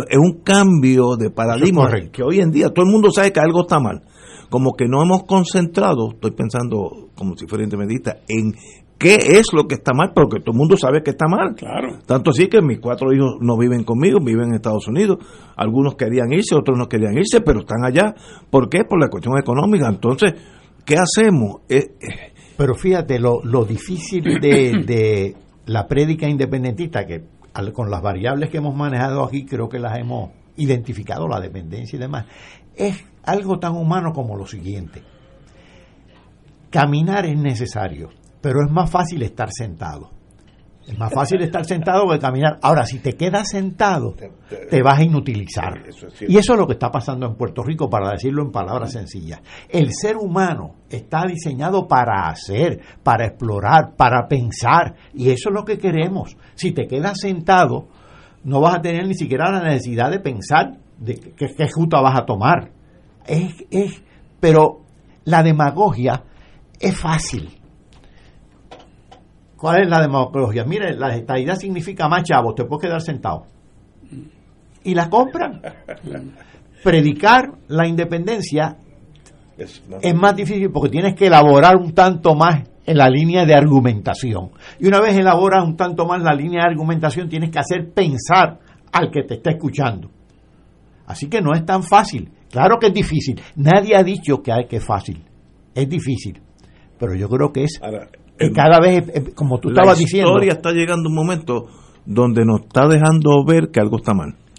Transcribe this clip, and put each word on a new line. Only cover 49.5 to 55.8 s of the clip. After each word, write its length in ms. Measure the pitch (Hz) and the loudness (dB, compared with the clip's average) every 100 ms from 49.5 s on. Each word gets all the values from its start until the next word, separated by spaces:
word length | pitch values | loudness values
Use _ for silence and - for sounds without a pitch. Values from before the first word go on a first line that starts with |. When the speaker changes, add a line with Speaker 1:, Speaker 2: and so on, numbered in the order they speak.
| - - | -20 -8
Speaker 2:
El 240 | 180 143 | -2 -2
ser 240 | - 208 220 | -2 -6 -6
humano 580 | 202 175 185 135 78 - _ | -4 -2 -4 -4 -12 -18 _
está 340 | 113 - 156 185 | -16 -8 -6 -4
diseñado 600 | 175 160 127 156 190 180 | -6 -10 -8 -4 -4 0
para 400 | 135 120 98 85 | 0 0 -2 -4
hacer, 540 | 78 - 98 165 117 - - | -8 -8 -2 -2 -4 -12 -8
para 260 | - 117 113 | -2 0 -2
explorar, 680 | - 117 104 98 156 156 - | -6 -8 -4 2 2 2 0
para 320 | 127 123 - | 2 2 0
pensar, 680 | 139 120 - 120 160 170 - _ | -2 -4 -4 0 2 0 -6 _
y 160 | - 127 | -4 0
eso 180 | 127 214 | 0 -2
es 60 | 202 | -4
lo 80 | |
que 140 | 214 | -4
queremos. 580 | 202 | -4